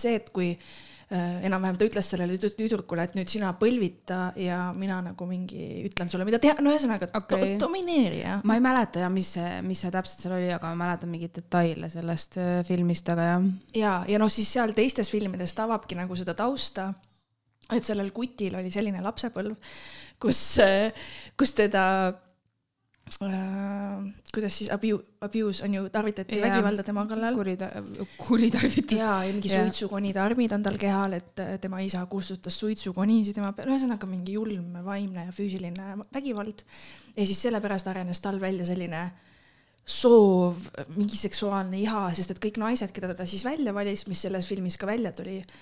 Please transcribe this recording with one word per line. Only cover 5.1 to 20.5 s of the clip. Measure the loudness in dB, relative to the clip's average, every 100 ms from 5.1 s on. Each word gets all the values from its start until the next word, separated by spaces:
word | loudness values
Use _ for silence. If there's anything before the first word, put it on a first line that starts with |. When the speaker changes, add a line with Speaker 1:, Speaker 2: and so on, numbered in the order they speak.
| -6 -6
Speaker 1:
mingi | -4 -6 -8 -8 -6 -6
ütlen | -4 -4
sulle, | -2 0
mida | 4
teha. | 6 6
No | 4
ühesõnaga, | 4 2 -2 -2
do-, | -4 0 2
Speaker 2:
Okei. | 2 2
Speaker 1:
domineerija. | 0 0 2 4 4 2 -2 0
Speaker 2:
Ma | 2 4
ei |
mäleta | 6 4 2 0
jah, | 0
mis | 0 0 -2
see, | -4 -4
mis | -4 -4
see | -2
täpselt | -2 -4 -6
seal | -4 -2
oli, | 0
aga | -2 -4
ma | -2 -2
mäletan | -2 -4
mingeid | -6 -8 -10
detaile | 0 4 4 2 -8
sellest, | -6 -4 -4 -4 -2
äh, | 0 0
filmist, | 2 2 2 2 0
aga | 2 4
jah. | 4 2 0 -4
Speaker 1:
Jaa, | 0 0 0 2
ja | 4
noh, | 4
siis | 2 0
seal | 2 2
teistes | 4 2 2 0
filmides | 0 -2 -4 -4
ta | -2 -2
avabki | -2 -4
nagu | -6 -4 -4
seda | -4
tausta, | -2 -2 0 -4 -4 -6 -8 _ _ _ _ _ _ -2
et | -2 0
sellel | -2 -2
kutil | -4 -6 -4 -4 -4
oli | -4
selline | -2 -2 -2 -4
lapsepõlv, | -4 -6 -6 -8 -8 -14 -16 -14 -14 -16 -4
kus, | 2 4 4